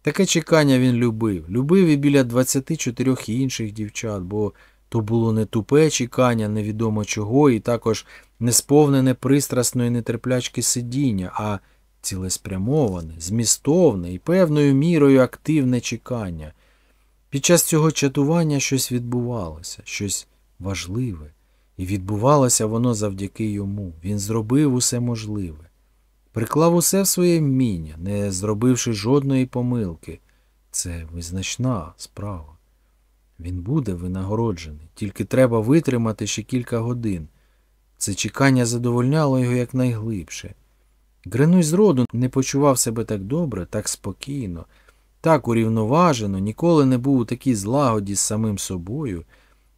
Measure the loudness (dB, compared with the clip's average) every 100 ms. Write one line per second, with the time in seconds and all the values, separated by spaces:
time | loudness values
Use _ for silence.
0 | -2 0 0 0 4 4 6 4 4 4
1 | 0 0 -2 -2 -2 -2 2 4 6 4
2 | 4 4 4 0 0 -2 -2 -4 -4 -2
3 | -2 -2 -2 -2 -2 -4 -8 -6 -8 -6
4 | -6 -6 -4 -2 -4 -6 -20 _ _ -4
5 | 0 0 2 0 0 -2 2 4 4 2
6 | -4 0 2 2 -2 -2 -4 -2 -2 -2
7 | -4 -4 0 4 4 4 0 -2 0 -2
8 | -6 -20 _ _ 0 0 4 4 6 4
9 | 2 0 2 2 2 0 0 0 0 0
10 | -2 -4 -2 -2 -2 -4 -2 -4 -4 -2
11 | 0 0 -4 -6 -4 -6 _ _ _ _
12 | -10 -6 -6 -6 -6 -4 0 0 0 -2
13 | -8 -12 -4 -2 0 -2 2 4 4 2
14 | -6 -8 0 2 4 4 4 4 2 6
15 | 6 6 4 0 -2 0 2 0 -2 -10
16 | -8 -6 -6 -8 -12 -18 _ _ _ _
17 | _ _ _ -4 4 4 4 2 2 2
18 | -2 2 2 2 2 0 0 -2 -2 -4
19 | -2 -4 -4 -6 -8 -10 -16 -16 -14 -6
20 | -6 -6 -10 _ _ _ -8 -8 -6 -6
21 | -6 -8 -14 _ _ _ _ -10 -4 -4
22 | -4 0 4 4 4 2 0 0 0 0
23 | -4 -4 -10 -6 -4 -4 -6 -6 -10 -10
24 | -6 -4 -2 -4 0 2 2 2 0 -2
25 | -4 -4 -6 -8 -8 -12 -20 _ _ _
26 | _ _ _ -6 -2 2 4 2 2 0
27 | 0 2 2 2 2 2 0 -2 -8 -10
28 | -6 -2 -2 -2 -2 0 2 2 0 -4
29 | 0 0 2 0 0 -2 -2 -2 -4 -8
30 | -14 -16 _ _ _ _ _ -8 -8 -10
31 | -10 -12 -8 -8 -8 -4 -2 -2 -8 -16
32 | -18 -12 -10 -10 -14 -20 _ _ _ _
33 | _ _ _ _ -10 -8 -2 -2 -2 -6
34 | -6 -6 -4 -2 -2 -4 -10 -16 -20 -10
35 | -10 -6 -2 2 4 2 2 2 2 0
36 | -2 -2 -6 -6 -4 -6 -4 -4 -2 -4
37 | -4 -6 -8 _ _ _ _ _ _ _
38 | -6 -4 -6 2 4 4 2 0 0 0
39 | 2 2 2 0 0 0 -2 -2 -2 -2
40 | -6 -8 -8 -14 -16 -20 _ _ _ _
41 | _ _ -6 2 4 6 4 4 4 4
42 | 0 0 0 0 0 2 2 2 0 -4
43 | -4 -6 -2 -2 -2 -4 -6 -6 -6 -8
44 | -10 -10 -8 -8 -6 -10 -14 _ _ _
45 | _ _ 2 2 2 0 2 0 2 4
46 | 4 2 -2 -2 -4 -2 2 4 4 2
47 | 2 0 0 -2 -2 -2 0 0 2 0
48 | -2 -4 -2 -2 -2 -4 -6 -8 -8 -8
49 | -6 -8 -12 _ _ _ _